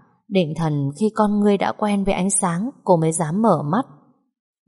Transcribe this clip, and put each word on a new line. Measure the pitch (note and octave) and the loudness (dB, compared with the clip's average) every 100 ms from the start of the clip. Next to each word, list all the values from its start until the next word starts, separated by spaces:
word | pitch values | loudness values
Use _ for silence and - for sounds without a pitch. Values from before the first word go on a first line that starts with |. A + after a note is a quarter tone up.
| _ _ - | _ _ -4
Định | F#3+ D#3 D#3+ | -2 0 -2
thần | E3 D3 C#3 D3 | -2 0 -2 -2
khi | G#3+ | -2
con | G#3 G#3 G#3 | 0 0 2
ngươi | G#3 G3 | 2 2
đã | - | 0
quen | - G#3+ G3+ | -2 -2 -2
với | G3 | 0
ánh | - F#3+ | 0 0
sáng, | - F#3+ E3+ A#3+ - | 0 -2 -2 -6 -4
cô | - F3 | 0 2
mới | D#3+ | 2
dám | E3 D3+ F#3 | 0 -2 0
mở | A3+ D#3 | 2 2
mắt. | D3 G3 - - _ _ _ _ _ _ | 0 -4 -4 -12 _ _ _ _ _ _